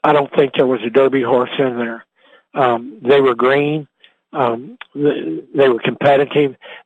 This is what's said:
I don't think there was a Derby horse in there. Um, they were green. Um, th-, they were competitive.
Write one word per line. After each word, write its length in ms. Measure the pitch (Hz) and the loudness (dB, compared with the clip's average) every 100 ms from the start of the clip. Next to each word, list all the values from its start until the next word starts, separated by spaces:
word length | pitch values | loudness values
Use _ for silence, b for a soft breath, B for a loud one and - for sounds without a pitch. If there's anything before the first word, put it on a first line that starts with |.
I 80 | 151 | 2
don't 200 | 151 139 | 0 0
think 180 | - 139 | 0 0
there 120 | - 131 | 2 0
was 140 | 127 | 0
a 60 | 113 | 0
Derby 320 | 120 135 135 | 2 2 2
horse 280 | 120 123 123 - | 0 0 0 -2
in 200 | 135 120 | -2 -2
there. 260 | 117 117 _ b b b b | -8 -8 _ b b b b
Um, 440 | - 127 117 120 - | -2 0 0 -6 -10
they 180 | 123 139 | 2 4
were 140 | 135 | 4
green. 540 | 117 127 139 147 156 143 _ b b _ | 2 2 2 0 -4 -8 _ b b _
Um, 460 | 156 120 117 135 247 - | -2 -2 -2 -10 -20 -16
th-, 520 | 143 147 - - 80 - | -2 -2 -2 -6 -10 -8
they 140 | 139 135 | 2 2
were 120 | 117 | 2
competitive. 760 | - 117 143 139 143 151 143 127 B B | -2 0 2 2 2 0 -2 -4 B B